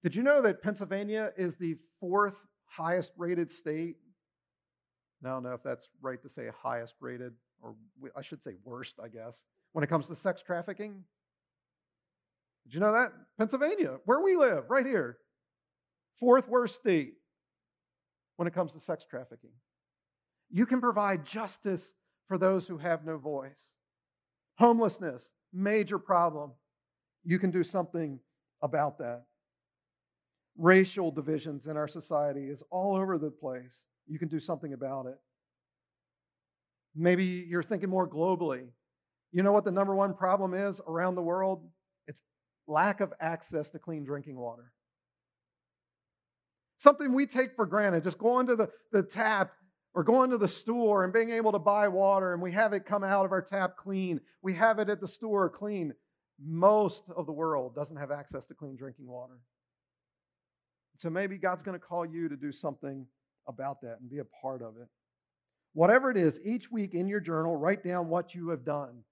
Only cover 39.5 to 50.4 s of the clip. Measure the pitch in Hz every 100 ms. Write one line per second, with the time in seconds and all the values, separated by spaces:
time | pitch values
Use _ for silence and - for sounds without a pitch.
39.5 | 202 202 185 196 196 196 190 185 196 190
40.5 | 185 202 190 160 165 180 180 170 180 190
41.5 | 185 170 _ _ _ - 139 _ _ _
42.5 | _ - 151 196 202 196 - 160 165 -
43.5 | 165 151 156 - 160 139 143 147 127 120
44.5 | 117 120 _ _ _ _ _ _ _ _
45.5 | _ _ _ _ _ _ _ _ _ _
46.5 | _ _ _ 285 285 285 254 277 247 262
47.5 | 262 196 196 208 170 170 160 220 247 247
48.5 | 226 - - _ 208 185 - 220 208 190
49.5 | _ _ _ _ 180 156 254 254 240